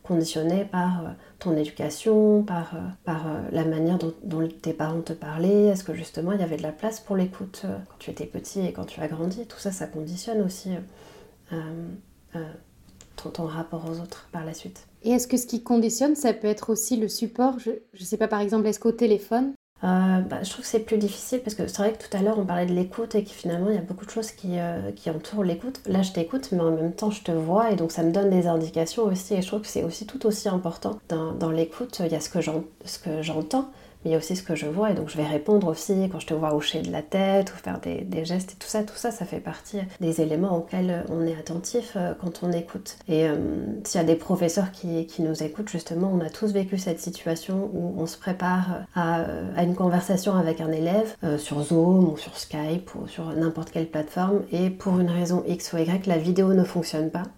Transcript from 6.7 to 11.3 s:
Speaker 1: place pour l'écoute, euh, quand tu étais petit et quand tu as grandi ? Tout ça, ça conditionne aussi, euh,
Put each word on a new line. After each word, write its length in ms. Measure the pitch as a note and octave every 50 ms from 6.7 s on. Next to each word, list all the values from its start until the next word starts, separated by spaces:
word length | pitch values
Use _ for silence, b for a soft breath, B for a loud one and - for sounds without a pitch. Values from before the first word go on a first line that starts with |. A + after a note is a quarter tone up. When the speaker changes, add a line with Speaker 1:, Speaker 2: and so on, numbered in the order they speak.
| D3+
Speaker 1:
place 260 | - - G#3+ G#3+ -
pour 160 | - - G3
l'écoute, 480 | F#3+ F3+ F#3 - - G3 F#3+ - - -
euh, 120 | F#3+ F#3+ G3 F#3+ -
quand 80 | - -
tu 140 | - -
étais 140 | - - -
petit 340 | E3+ - F3+ - - - G3
et 140 | F#3 F3 -
quand 120 | - F3
tu 140 | - - F3
as 80 | E3 D3+
grandi ? 400 | D#3+ D#3+ E3 F3+ F#3 A#3 A#3 -
Tout 120 | - -
ça, 120 | - G3+
ça 160 | F#3+ - D#3+ D3+
conditionne 540 | - D#3 D#3 D#3 F3 F#3 - A#3+ A3+ G#3+
aussi, 280 | G3 F#3 F#3 - - F#3+
euh, 840 | F#3 E3+ F#3+ - - - - - - - - -